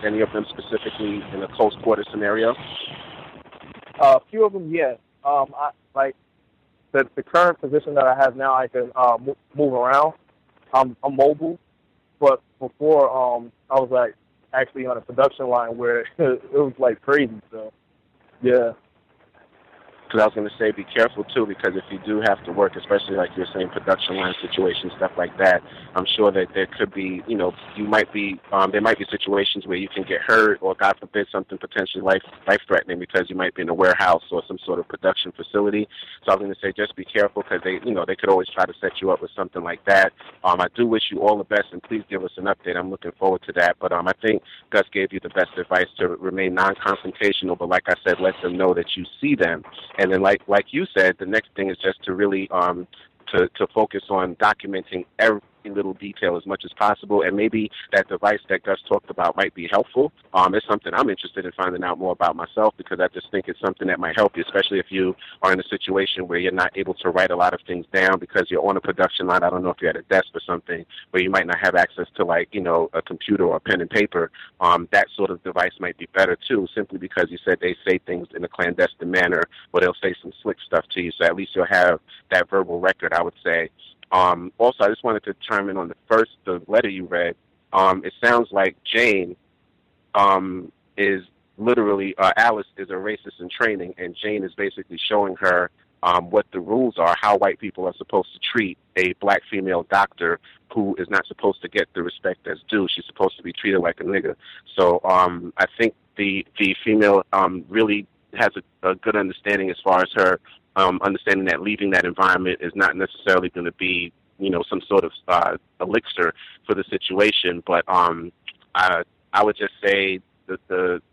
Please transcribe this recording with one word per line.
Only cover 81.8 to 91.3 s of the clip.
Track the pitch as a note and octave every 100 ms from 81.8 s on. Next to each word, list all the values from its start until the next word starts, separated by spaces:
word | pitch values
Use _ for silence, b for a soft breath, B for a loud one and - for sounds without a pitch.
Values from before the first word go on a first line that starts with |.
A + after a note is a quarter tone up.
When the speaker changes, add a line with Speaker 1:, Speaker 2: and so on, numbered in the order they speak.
| F2+ D#2+ _ B _
Speaker 1:
that | F#2 F2
verbal | G2 F2+ F2
record, | F#2 - E2+
I | E2+
would | E2+ _
say. | F2+ E2 D#2+ _ - _ -
Um, | F#2 F2+ F2 F2+ _
also, | A#2+ - G#2
I |
just | A2
wanted | A#2+ G#2+ -
to | G2
chime | - G#2+ G2
in | F#2+
on | E2+
the | - _
first, | A2+ A2+ _
the | - F2+ F2
letter | A2+ G#2
you | F#2 F2
read. | F2 F2 E2+ _ _ _
Um, | F#2+ F#2+ F#2
it | F#2 -
sounds | A#2+ A#2+ A2+
like | G2 F#2+ D2+
Jane, | - A2+ A#2+ G2 F2 F2+ _ _ _ _ _ _ _ G#2
um, | G2+ F#2+ F#2 F#2 F2 _ _ -
is | G2+ F#2+ F2+